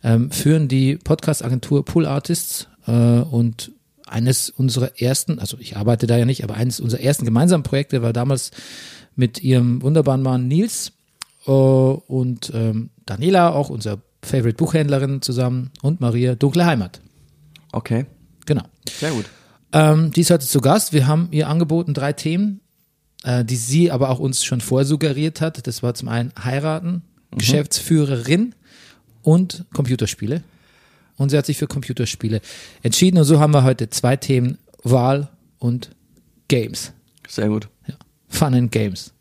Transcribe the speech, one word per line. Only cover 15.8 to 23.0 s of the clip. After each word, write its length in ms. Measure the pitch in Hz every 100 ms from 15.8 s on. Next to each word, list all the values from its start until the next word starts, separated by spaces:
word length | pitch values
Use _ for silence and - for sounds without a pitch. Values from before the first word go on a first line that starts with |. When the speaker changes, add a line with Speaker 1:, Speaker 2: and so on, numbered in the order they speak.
Speaker 1:
und 180 | 139 165
Maria, 340 | 120 117 123
Dunkle 300 | 120 143 165 175
Heimat. 340 | 135 90 - - _ _ _ _ - _
Speaker 2:
Okay. 340 | 117 - 117 131 _ _ _ -
Speaker 1:
Genau. 160 | 151 - _ -
Speaker 2:
Sehr 220 | - 151
gut. 160 | 131 101 _ _ _ _
Speaker 1:
Ähm, 400 | 156 156 156 160
die 80 | -
ist 80 | 151
heute 160 | 170 135
zu 140 | 143
Gast. 320 | 123 196 -
Wir 120 | 151 131
haben 220 | 156 175
ihr 160 | 151 147
angeboten 440 | 156 165 165 170
drei 200 | 143 139
Themen, 460 | 147 156 170 208 196 _ _ _ _